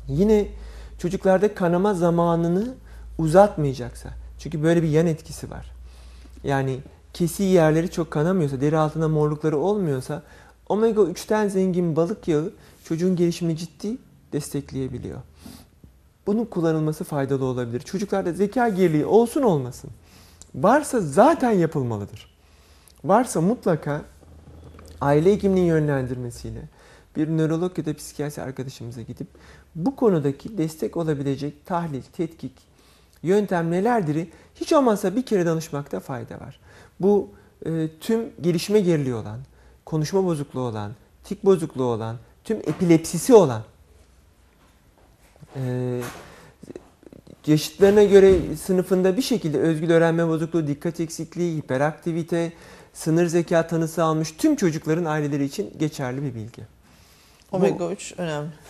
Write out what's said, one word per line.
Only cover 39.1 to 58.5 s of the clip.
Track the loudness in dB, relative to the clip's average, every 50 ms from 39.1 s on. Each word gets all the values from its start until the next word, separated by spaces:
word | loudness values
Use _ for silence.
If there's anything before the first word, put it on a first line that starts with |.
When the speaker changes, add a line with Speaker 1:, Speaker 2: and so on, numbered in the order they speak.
| -4
Speaker 1:
olan, | -6 -6 -10 -12 -12 -14 -16 -20 -20 -20 -20 -20 _ -12
konuşma | -6 -4 -2 -2 0 0 0 0
bozukluğu | 0 0 -2 -4 -6 -6 -6
olan, | -4 -4 -4 -6 -8 -10 -12 -14 _ _ _ _ -12
tik | -12 -8 0 4
bozukluğu | 4 4 4 2 -4 -4 -2 -2
olan, | 0 0 -2 -4 -6 -8 -10 -14 -18 _ _ -6
tüm | -6 -6 -4
epilepsisi | -4 -4 -2 2 4 6 6 6 4 0 -6 -2 4 8 10
olan, | 10 10 8 2 -2 -8 -12 -18 _ _ _ _ -20 _ _ _ _ _ _ _ _ _ _ _ _ _ _ _ _ _ _ _ _ _ _ _ _ _ _ _ -20 -20 -16 -10
e, | -8 -6 -6 -4 -4 -4 -4 -4 -6 -6 -8 -12 -14 -18 -20 -20 -20 -20 -20 -20 _ -20 -18 -18 -18 -18 -20 _ _ -20 -20 -20 -20 -20 -20 -20 -6 0 2
yaşıtlarına | 2 2 2 -2 -2 4 4 6 6 6 6
göre | 8 8 8 8 8 8 6 2 -2 -6
sınıfında | -6 -4 -2 0 0 0 0 0 2 2 2 2 0
bir |
şekilde | 0 0 0 -2 0 0 0 0
özgül | 2 2 0 0 2 4
öğrenme | 4 4 4 4 4 2 0 0
bozukluğu, | 0 -2 -2 -2 -2 -2 -2 -2
dikkat | -4 -4 -4 -6 -4 -4
eksikliği, | -6 -6 -8 -10 -12 -10 -6 -4 -4 -2 -2 -4
hiperaktivite, | -4 -2 -2 0 0 0 -2 -4 -6 -6 -4 -4 -4 -2 -2 -2 -2 -4 -6 -10 -20 -20 -20 -20 -20 -20 -16
sınır | -8 -2 0 2 2 2 2
zeka | 2 0 0 2 2 0 2 2
tanısı | 0 -2 -2 -2 -2 0 0
almış | 0 0 0 -2 -4
tüm | -4 0 0 0 2
çocukların | 2 2 0 0 0 -2 -2 -2 0 0
aileleri | -2 -2 -2 -2 -2 -2 -2 -2
için | -2 -4 -6 -8 -8 -6 -4
geçerli | -4 -4 -4 -4 -8 -6 -6 -6 -6
bir | -6 -8
bilgi. | -8 -10 -12 -14 -16 -20 -20 _ _ _ _ _ _ -20 _ _ _ _ _ _ _ _ _
Bu | -2 2
Speaker 2:
Omega | 2 2 2 0 -4 -6
üç | -6 -8 -10 -12 -10 -8
önemli. | -6 -6 -4 -6 -6 -8